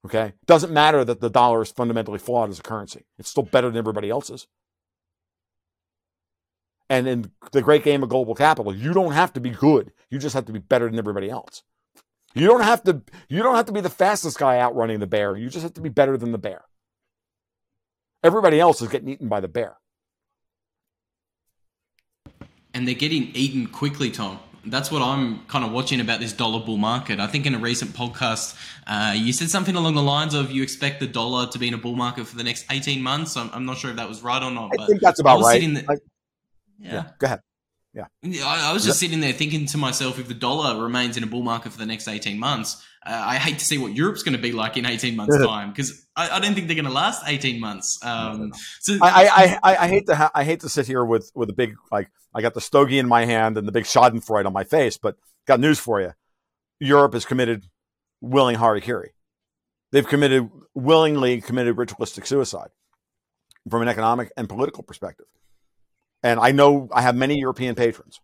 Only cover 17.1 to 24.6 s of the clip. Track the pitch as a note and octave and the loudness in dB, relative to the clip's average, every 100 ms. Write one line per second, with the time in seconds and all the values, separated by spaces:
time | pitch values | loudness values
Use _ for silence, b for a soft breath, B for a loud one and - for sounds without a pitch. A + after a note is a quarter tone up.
17.1 | _ _ _ _ _ _ _ _ _ _ | _ _ _ _ _ _ _ _ _ _
18.1 | _ E3 G#3 F#3+ D3+ F3 C#3+ A2+ C3 B2+ | _ 2 4 4 6 4 2 -2 -6 -8
19.1 | C3+ A#2+ G#2 F#2+ G2 G#2+ - _ _ _ | -10 -6 -4 -4 -6 -8 -12 _ _ _
20.1 | _ _ _ _ _ _ _ _ _ _ | _ _ _ _ _ _ _ _ _ _
21.1 | _ _ _ _ _ _ _ _ _ _ | _ _ _ _ _ _ _ _ _ _
22.1 | _ - _ - _ _ B2 B2 B2 D3 | _ -20 _ -20 _ _ -6 -4 -2 -2
23.1 | D#3+ A#2+ B2 C3+ C3 A2 - C#3+ C#3+ B2+ | -2 -4 -4 -2 -2 -6 -6 -6 -4 -6
24.1 | A2 G2+ G2 - - | -4 -10 -10 -20 -20